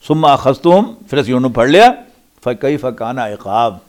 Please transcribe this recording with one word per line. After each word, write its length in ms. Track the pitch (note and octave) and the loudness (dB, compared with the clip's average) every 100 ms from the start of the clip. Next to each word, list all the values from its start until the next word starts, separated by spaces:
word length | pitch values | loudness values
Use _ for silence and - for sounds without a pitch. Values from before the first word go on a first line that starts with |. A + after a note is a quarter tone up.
| - | -4
ਸੁੰਮਾ 280 | D#3 D#3 C#3 | -2 2 2
ਅਖਜ਼ਤੁਹੁਮ, 580 | C3 C3+ E3+ F3+ A#3+ - - | 0 0 2 2 2 -8 -6
ਫਿਰ 120 | C3+ | -4
ਅਸੀਂ 120 | A#2 | -2
ਉਹਨੂੰ 180 | B2+ B2+ | -2 -2
ਫੜ 140 | A#2 B2 | 0 2
ਲਿਆ। 220 | D#3+ A#3+ B3 - _ _ _ | 6 4 4 -12 _ _ _
ਫਕੈਫ 420 | - A#2+ C3+ D3 B2+ A#2 | -8 -4 -4 -4 -6 -8
ਕਾਨ 220 | A2+ C3 | -8 -6
ਇਕਾਬ 560 | A2+ G#2 G2+ G#2 A#2 F#2 | -8 -8 -4 -2 -2 -4